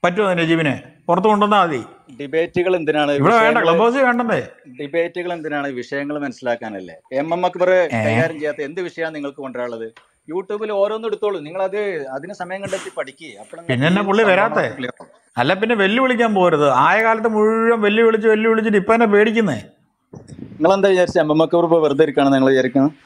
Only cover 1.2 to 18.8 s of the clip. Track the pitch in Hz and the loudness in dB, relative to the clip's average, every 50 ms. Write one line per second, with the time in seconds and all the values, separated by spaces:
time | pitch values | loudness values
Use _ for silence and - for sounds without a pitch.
1.2 | 185 220 214 202 202 202 214 202 185 170 151 123 107 - - - _ _ 135 117 | 4 2 2 4 2 2 4 2 2 2 0 -6 -8 -10 -16 -20 _ _ -16 -14
2.2 | 143 139 139 160 165 165 _ 180 175 190 185 180 160 143 156 151 151 143 143 143 | -12 -6 -2 -2 -2 -2 _ -2 0 0 0 -2 0 -2 0 0 0 0 0 2
3.2 | 139 170 226 233 220 226 233 240 220 - 240 - 214 233 240 277 269 247 240 240 | 2 4 4 4 4 4 2 2 2 2 2 4 2 2 2 2 2 2 2 0
4.2 | 240 226 208 143 113 - - _ _ 139 123 127 147 143 143 170 170 175 170 180 | -2 -2 -2 -4 -4 -8 -14 _ _ -20 -14 -12 -12 -4 -2 -2 -2 -2 -4 -8
5.2 | 175 175 175 170 151 156 147 147 143 143 135 123 120 - - 139 143 143 147 147 | -6 -6 -8 -8 -8 -6 -6 -6 -6 -6 -8 -8 -10 -6 -6 -6 -6 -6 -6 -6
6.2 | 143 135 117 - - 123 120 117 120 110 104 95 92 90 - - _ _ 131 135 | -6 -8 -10 -8 -4 -4 -4 -4 -6 -12 -12 -12 -14 -14 -18 -20 _ _ -6 -6
7.2 | 143 160 170 175 180 180 175 175 175 180 185 185 180 151 123 113 107 101 113 117 | -4 -2 -4 -2 -2 -4 -2 0 2 4 4 4 2 2 0 -2 -2 0 0 0
8.2 | 160 165 165 151 147 151 143 - 147 139 151 180 180 170 - - 165 160 160 151 | 0 -2 -2 -6 -6 -6 -6 -6 -8 -8 -8 -8 -8 -8 -6 -6 -8 -6 -6 -8
9.2 | 143 139 135 - 139 131 123 123 123 123 120 113 113 - _ - _ _ _ _ | -10 -10 -10 -10 -14 -12 -8 -8 -8 -8 -8 -10 -12 -14 _ -20 _ _ _ _
10.2 | _ - 151 180 196 _ 214 208 220 208 214 202 196 208 220 226 220 226 208 190 | _ -10 -8 -8 -6 _ -8 -8 -6 -4 0 0 0 0 0 -4 -4 -6 -6 -2
11.2 | - 208 196 175 147 151 170 190 190 190 185 208 208 202 185 156 139 131 131 139 | -2 -4 -4 -4 -8 -10 -6 -4 -4 -4 -2 -4 -4 -4 -6 -6 -8 -8 -10 -10
12.2 | 143 175 208 - 180 175 185 196 196 196 190 190 - 196 - - 143 135 131 _ | -10 -12 -12 -12 -10 -10 -10 -10 -8 -8 -8 -8 -8 -10 -10 -10 -10 -10 -10 _
13.2 | 160 151 110 98 110 _ - 165 170 - 131 120 135 160 180 202 208 196 196 214 | -18 -18 -18 -18 -20 _ -18 -18 -6 -4 -2 0 0 0 0 0 0 0 2 2
14.2 | 226 208 180 185 202 233 - 214 160 120 - - 127 123 - _ - _ _ _ | 4 4 4 4 2 0 0 -2 -4 -4 -6 -8 -10 -10 -10 _ -20 _ _ _
15.2 | _ _ _ - 120 139 185 196 208 226 240 214 196 190 208 247 269 254 247 220 | _ _ _ -2 0 0 0 0 0 -2 0 2 2 2 2 0 0 0 0 0
16.2 | 233 226 208 196 180 175 160 147 147 143 131 127 139 160 185 214 226 226 226 220 | 0 0 2 2 2 2 4 4 2 2 4 4 4 4 4 2 2 2 0 0
17.2 | 220 233 220 214 208 214 220 226 226 226 233 226 208 208 208 220 233 226 226 220 | 0 -2 0 2 2 2 2 2 2 2 2 2 2 0 2 4 4 4 2 2
18.2 | 208 226 214 214 220 226 226 220 214 226 208 202 | 2 2 2 2 2 2 2 2 0 2 0 0